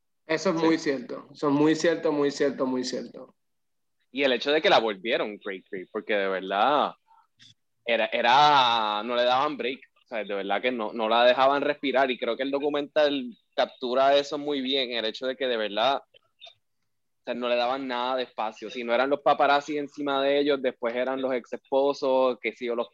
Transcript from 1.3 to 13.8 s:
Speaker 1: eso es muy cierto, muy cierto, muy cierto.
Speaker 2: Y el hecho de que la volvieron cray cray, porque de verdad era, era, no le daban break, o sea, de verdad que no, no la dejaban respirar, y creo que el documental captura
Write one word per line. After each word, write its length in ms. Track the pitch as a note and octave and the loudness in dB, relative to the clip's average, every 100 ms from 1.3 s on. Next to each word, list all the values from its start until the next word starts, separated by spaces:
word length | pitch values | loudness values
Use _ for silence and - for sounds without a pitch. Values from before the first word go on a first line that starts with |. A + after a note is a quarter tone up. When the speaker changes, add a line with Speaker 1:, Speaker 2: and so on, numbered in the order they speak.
Speaker 1:
eso 160 | - D3+ | -4 0
es 40 | |
muy 220 | C#3 D#3 | 4 4
cierto, 380 | D#3+ F3 E3 E3 | 4 2 2 0
muy 180 | D3 C#3+ | 0 0
cierto, 340 | C#3 C#3+ B2 C3 | 0 -2 0 -2
muy 180 | B2+ | -2
cierto. 500 | B2 B2 A#2+ - B2+ _ _ _ _ _ _ _ _ | -4 -8 -10 -14 -20 _ _ _ _ _ _ _ _
Speaker 2:
Y 100 | C3 | -2
el 100 | C#3 | 0
hecho 200 | B2 C#3+ | 0 0
de 100 | D#3 | 0
que 80 | F#3 | 4
la 80 | C#3 | 4
volvieron 580 | A2 G2 A2+ D#3 A#2+ G2+ | 2 -4 -4 -4 -4 -8
cray 240 | G#2 F#2+ | -12 -14
cray, 240 | - G2 F2+ | -12 -14 -10
porque 280 | A2 G2+ | -10 -4
de 140 | G#2 G2 | -2 0
verdad 640 | F#2+ F#2+ G2 A#2 D3 G2+ - _ _ _ _ - _ _ _ | -4 -2 0 2 2 0 -4 _ _ _ _ -20 _ _ _
era, 220 | A#2+ A2+ A2 | -4 -2 0
era, 960 | A#2 A#2 C3+ D3 C#3+ B2 A#2 G#2+ G#2 | 0 4 6 6 6 4 2 0 -2
no 120 | A2+ A#2+ | -2 0
le 80 | |
daban 320 | B2 B2+ D3+ C3+ | 2 2 0 -2
break, 240 | A#2+ C3 - _ | -6 -8 -14 _
o 20 | _ | _
sea, 120 | A2+ | -10
de 100 | G2+ | -6
verdad 280 | G2+ G2 G2+ | -6 -2 -2
que 80 | B2+ | -2
no, 220 | B2 G#2+ | -2 -4
no 160 | A#2 A2 | -4 2
la 160 | A#2 | 4
dejaban 360 | B2 B2 C3+ C#3+ | 4 6 4 2
respirar, 460 | C#3 C#3+ C#3 B2 C3+ | 0 -4 -2 0 0
y 80 | A#2+ | -2
creo 180 | A#2+ A#2 | -4 -4
que 80 | |
el 80 | C3+ | -4
documental 840 | C#3 D3 D3 C#3+ D#3 D3 C#3+ B2 - _ - | -2 -2 -4 -2 0 0 0 -6 -14 _ -4
captura 600 | B2 - | -4 -4